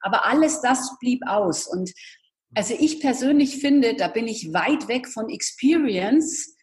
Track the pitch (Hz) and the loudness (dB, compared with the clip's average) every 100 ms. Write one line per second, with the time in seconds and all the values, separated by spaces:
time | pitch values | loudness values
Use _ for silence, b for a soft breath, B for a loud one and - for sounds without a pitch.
0 | 196 214 - 285 311 - 247 262 - - | -2 0 2 4 2 2 0 0 -2 -6
1 | 247 247 247 202 190 151 - 180 180 - | -2 -2 -2 0 0 -2 -4 -6 -6 -10
2 | B B B _ _ - 202 233 311 - | B B B _ _ -6 -4 0 0 0
3 | 277 254 254 294 269 - 285 285 240 220 | -2 0 2 4 2 0 2 4 4 2
4 | 175 220 226 220 160 170 190 302 - 247 | -2 -2 -4 -6 -4 -2 0 0 0 -4
5 | 247 - 220 - - - 262 330 269 185 | -6 -8 -8 -6 -8 0 2 4 2 0
6 | 196 294 311 - - _ | 2 2 2 -2 -10 _